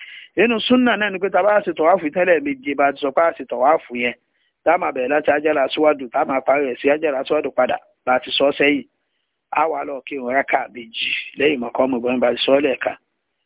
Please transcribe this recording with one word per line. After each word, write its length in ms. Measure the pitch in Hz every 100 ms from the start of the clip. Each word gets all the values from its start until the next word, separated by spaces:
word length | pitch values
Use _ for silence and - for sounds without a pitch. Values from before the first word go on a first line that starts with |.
| - - -
Nínú 240 | - 233 220
súnà 340 | - 254 247
náà 160 | 202 208
ni 80 | 190
pé 100 | 190
tá 80 | 185
a 20 |
bá 120 | 202 208
ṣe 120 | 196
tọ̀wáfù 340 | 165 160 185 156
tẹ́lẹ̀ 320 | 175 180 160
méje, 300 | 143 135 143
bá 100 | 139 139
a 60 |
ti 60 | 139
sọ 100 | 139
pé 100 | 151
a 80 | 165
ṣe 120 | - 127
tọ̀wáfù 460 | 120 135 156 -
yẹn, 200 | 123 120 - _ _ _ _ 156
tá 40 |
a 60 | 180
máa 120 | 160
bẹ̀rẹ̀ 160 | 131 127
láti 220 | 151 156
Hajar 280 | 147 151 151
Aswad, 400 | 135 - 156 143 127
tá 100 | 143
a 40 |
máa 160 | 156 135
parí 220 | - 143
rẹ̀ 120 | 139 117
sí 100 | 143
Hajar 260 | 151 156
Aswad 300 | 135 139 151 139
padà, 220 | - 127 - - _
bá 100 | -
a 40 | 127
ti 120 | -
sọ 160 | - 139
sẹ́yìn. 360 | - 143 143 - _ _ _ _ _ _
A 100 | - 160
wá 120 | 143
lọ 120 | 143 135
kírun 320 | - 139 123
rákà 260 | 135 - 135 113
méjì 420 | 120 113 - - - - -
lẹ́yìn 240 | 147 135
mọ̀kọ́mù 360 | 117 - 131 123
Ibrahim, 240 | 120 127
bá 80 | 123
a 60 |
ti 60 | 120
sọ 120 | - 139
lẹ́ẹ̀kan. 360 | 143 120 - - _ _ _ _